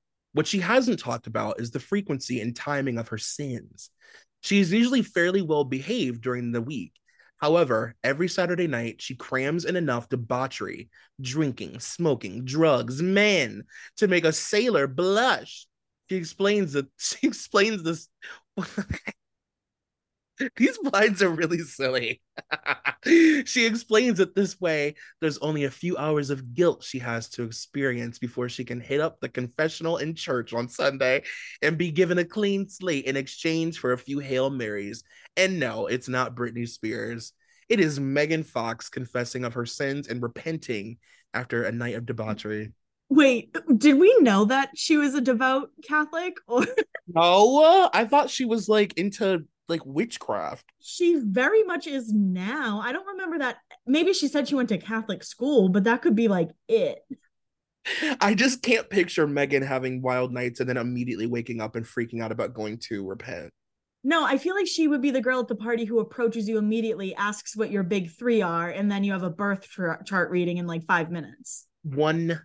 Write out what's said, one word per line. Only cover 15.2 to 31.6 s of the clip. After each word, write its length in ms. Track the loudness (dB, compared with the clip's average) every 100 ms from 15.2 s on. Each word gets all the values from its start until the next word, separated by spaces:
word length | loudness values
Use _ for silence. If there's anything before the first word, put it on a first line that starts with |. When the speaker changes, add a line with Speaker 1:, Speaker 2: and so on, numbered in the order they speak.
| 2 0 -4 -18 -20 _ _ _ _
Speaker 1:
She 80 | -6
explains 560 | -6 -2 0 2 0
that, 120 | -2 -4
<laughs> 60 | _
she 280 | -6 -2 -2
explains 560 | -2 0 2 2 2
this. 260 | -4 -6 -8 _ -20 -20 _ -10
<laughs> 120 | -8 -8 -8 -8 -10 -14 _ _ _ _ _ _ _ _ _ _ _ _ -8 2
These 220 | 2 2
blinds 420 | -2 2 2 4
are 60 | 0
really 280 | 2 -2 -2
silly. 600 | -4 -4 -2 -2 -4 -8 _
<laughs> 340 | -20 -8 -8 -4 -4 -4 -6
She 600 | 4 6 8 4 0 0
explains 540 | 0 0 2 2 4 2
it 140 | 0
this 260 | 2 -2 0
way. 360 | -2 0 -2 -6 -18 _
There's 180 | -4 -2
only 260 | -4 -2
a 60 | -2
few 260 | -4 -6 -2
hours 340 | 0 0 -2
of 220 | -6 -6
guilt 300 | 2 2 2
she 160 | -6 -8
has 300 | -6 -6 -6
to 140 | -8
experience 760 | -8 -8 -10 -4 -2 -2 -8 -8
before 300 | -10 -6 -6
she 160 | -6
can 160 | -10 -10
hit 200 | -4 -2
up 200 | -2 -4
the 80 | -8
confessional 720 | -6 -8 -4 -4 -2 -4 -4
in 160 | -4
church 380 | -6 -4 -4 -2
on 160 | -6 -6
Sunday 540 | -2 -2 0 0 0 -2 -14 -16 -2